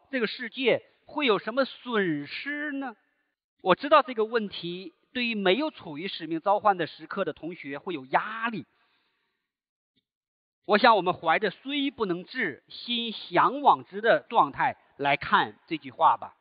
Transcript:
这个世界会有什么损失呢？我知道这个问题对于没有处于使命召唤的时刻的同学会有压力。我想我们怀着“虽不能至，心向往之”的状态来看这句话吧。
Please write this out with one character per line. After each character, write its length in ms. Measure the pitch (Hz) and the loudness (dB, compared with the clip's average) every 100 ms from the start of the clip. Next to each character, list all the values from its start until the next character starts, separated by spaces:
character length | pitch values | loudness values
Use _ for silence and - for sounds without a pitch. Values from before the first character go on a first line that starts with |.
| - | -8
这 100 | 262 | -4
个 60 | 214 | -4
世 220 | - 233 | -6 -12
界 340 | 254 247 143 _ _ | -2 0 0 _ _
会 220 | - 294 269 | -10 -2 0
有 120 | 190 | 0
什 160 | 220 | 0
么 100 | 254 | -2
损 600 | 254 - 247 220 185 147 143 | -2 -4 -4 0 0 -2 -6
失 440 | - 285 294 294 | -10 -8 -6 -6
呢？ 240 | 277 262 214 _ _ _ _ _ _ | -6 -8 -12 _ _ _ _ _ _
我 140 | 185 | 2
知 140 | 180 285 | 2 6
道 140 | 302 | 6
这 120 | 262 | 6
个 100 | 226 | -2
问 240 | 220 233 202 | 0 0 -2
题 460 | - 170 180 190 _ _ | -6 -8 -8 -12 _ _
对 140 | 247 233 | -4 -4
于 80 | |
没 220 | 220 190 208 | 0 2 2
有 140 | 311 | 0
处 280 | - 170 147 | -6 -12 -10
于 100 | 190 | -10
使 180 | - 160 | -10 -6
命 140 | 160 | -4
召 200 | 196 202 | 0 2
唤 180 | 208 185 | 2 2
的 80 | 151 | -4
时 200 | - 160 | -8 -10
刻 180 | 196 | -6
的 80 | 170 | -4
同 220 | - 160 | -6 -10
学 240 | 180 143 139 | -10 -10 -10
会 140 | 196 | -8
有 140 | 156 131 | -10 -2
压 420 | 170 202 226 233 | -2 -2 -6 -6
力。 160 | 214 - _ _ _ _ _ _ _ _ _ _ _ _ _ _ _ _ _ _ _ - | -6 -10 _ _ _ _ _ _ _ _ _ _ _ _ _ _ _ _ _ _ _ 2
我 80 | 202 | 6
想 180 | 185 180 | 6 6
我 60 | |
们 100 | 180 | 2
怀 260 | - 165 175 | -2 0 0
着 100 | 202 | 0
“虽 400 | - 269 285 277 | -6 -6 -4 -4
不 160 | - 202 | -4 -4
能 180 | 175 | -4
至， 380 | 170 254 185 113 _ | -6 -6 -6 -6 _
心 420 | - - 240 233 | -14 -6 -6 -6
向 500 | - - 170 165 277 | -10 -2 2 2 2
往 240 | 254 139 | 2 2
之” 140 | - 196 | -2 -2
的 240 | 226 156 - | 2 2 2
状 220 | 220 143 | 2 2
态 240 | 127 147 - _ - | 2 -4 -4 _ -4
来 180 | 143 143 | 0 0
看 420 | - 196 120 - - | 2 2 2 -6 -10
这 100 | 160 | -10
句 140 | 135 | -8
话 260 | - 156 113 | 2 2 2
吧。 200 | 101 _ | -4 _